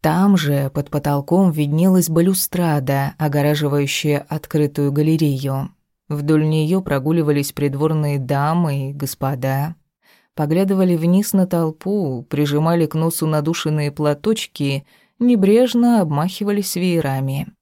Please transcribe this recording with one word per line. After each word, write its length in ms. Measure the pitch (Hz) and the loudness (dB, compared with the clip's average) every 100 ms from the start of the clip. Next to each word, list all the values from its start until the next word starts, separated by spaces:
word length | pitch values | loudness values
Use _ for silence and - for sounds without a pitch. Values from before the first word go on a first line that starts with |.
Там 340 | 160 165 202 | 0 2 4
же, 360 | 190 147 139 135 | 4 2 0 -2
под 180 | 143 139 | -4 -4
потолком, 600 | 143 143 143 143 175 190 | -4 -2 -2 0 2 2
виднелась 580 | 151 147 156 185 185 170 | 2 -2 2 4 4 2
балюстрада, 1040 | 160 175 190 - 180 170 147 131 139 143 - | 2 2 0 -4 -2 0 0 0 -2 -2 -2
огораживающая 1040 | 151 147 147 147 147 143 139 - 151 143 - | -2 0 0 0 0 0 -2 -2 0 -2 -2
открытую 640 | 156 - 156 147 147 143 | -10 -2 0 0 0 -2
галерею. 800 | 143 156 160 151 135 135 135 135 _ _ _ _ | 0 2 2 0 0 -4 -6 -8 _ _ _ _
Вдоль 400 | 147 147 156 156 | -6 2 2 2
неё 320 | 156 156 190 | 0 0 -2
прогуливались 720 | 185 139 139 165 151 143 143 | 0 -4 0 0 0 0 -2
придворные 680 | - 143 139 156 156 147 143 | -4 -4 0 0 0 -2 -4
дамы 720 | 127 139 147 170 165 139 135 | -2 -2 0 0 0 -2 -6
и 40 | |
господа. 840 | 143 139 - 135 135 135 135 151 165 _ _ _ _ _ | -8 -8 -6 -6 -4 -2 -2 -4 -8 _ _ _ _ _
Поглядывали 600 | - 147 165 190 190 185 | -6 0 0 2 2 2
вниз 380 | 170 165 185 208 | 2 2 2 2
на 120 | 190 | 0
толпу, 800 | 180 170 165 160 185 208 156 123 - | 2 0 -2 -4 -4 -2 -2 -4 -4
прижимали 600 | 139 147 147 165 170 156 | -2 0 2 2 2 0
к 80 | |
носу 320 | 160 165 - 156 | 0 -2 -2 0
надушенные 640 | 151 151 165 156 151 147 | 0 -2 -2 -2 -2 -2
платочки, 920 | 143 147 143 220 220 - - 139 139 - _ _ _ | -2 -2 0 -2 -2 -4 -4 -4 -4 -8 _ _ _
небрежно 840 | 240 233 190 226 254 240 240 233 | 2 4 4 4 4 4 4 4
обмахивались 720 | 165 143 175 - 202 208 196 | 2 0 -2 -4 -2 -2 -2
веерами. 720 | 180 185 170 147 135 135 139 - _ | -2 0 0 0 -2 -4 -6 -8 _